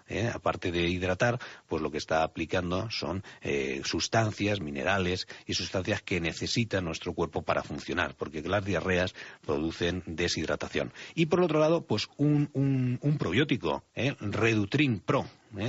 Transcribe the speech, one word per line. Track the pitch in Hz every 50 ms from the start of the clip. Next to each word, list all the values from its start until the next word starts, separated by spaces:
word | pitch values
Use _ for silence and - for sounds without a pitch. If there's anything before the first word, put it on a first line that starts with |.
| - -
¿eh? | - 90 110 -
Aparte | - - - 82 85 87 - 92
de | 85 87 85 87
hidratar, | 92 90 92 90 90 - 120 120 120 123 - - - - _ -
pues | - 78
lo | 78 71
que | 76 73
está | - - 80 80
aplicando | 80 78 - 85 82 78 - 92 90 87 87 95 107 113
son, | - - - 73 87 95 - - - -
eh, | - - 71 69 67 69 65 69 71
sustancias, | - - 82 - - - 113 113 107 98 - 101 101 104 101
minerales | 82 73 71 69 65 87 98 98 90 90 92 92 - - - - -
y | - 90
sustancias | - 92 - - 95 90 107 101 95
que | - - 95 87
necesita | 82 80 78 - 90 87 - 123 117 110 - 95
nuestro | 90 82 80 - - 90 82
cuerpo | 85 85 76 - 92
para | 80 - - -
funcionar, | - - 78 69 - - 69 90 82 71 69
porque | - - 73 76 78
las | 76 90 98 104 95
diarreas | 101 92 80 80 92 92 90 90 - - - - - - - -
producen | - 73 71 78 82 - - 87 85 87 90 -
deshidratación. | 87 82 80 87 85 - 85 78 - 73 - - - - 78 67 62 - - - - -
Y | 160 165
por | 151 185 175
otro | 180 165 156 151
lado, | 156 156 170 160
pues | - - 113 107 - - -
un, | - 147 147 151 147 147 -
un, | - 135 139 139 135 131 127 123 123 -
un | - 143 151 135
probiótico, | - 82 87 120 156 143 131 92 85 78 71 71 - _ -
¿eh? | - 117 143 - -
Redutrin | 104 101 95 101 110 117 113 104 101 95 - 139 151 135 113 92
Pro, | - - 139 127 90 - - - _ - 113
¿eh? | 92 95